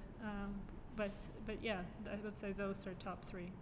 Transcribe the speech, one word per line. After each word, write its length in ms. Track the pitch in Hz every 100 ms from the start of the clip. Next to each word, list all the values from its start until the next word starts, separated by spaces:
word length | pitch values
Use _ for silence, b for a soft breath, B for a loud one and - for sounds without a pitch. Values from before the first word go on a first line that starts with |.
| - -
Um, 340 | 220 202 202 196 - - - -
but, 160 | 202 - - - -
but 120 | 214
yeah, 200 | 226 190 180 -
th-, 140 | 202 208
I 60 | 214
would 100 | 202
say 180 | 208
those 340 | 196 196 196 190
are 60 | 180
top 280 | 202 175
three. 280 | - 185 175 -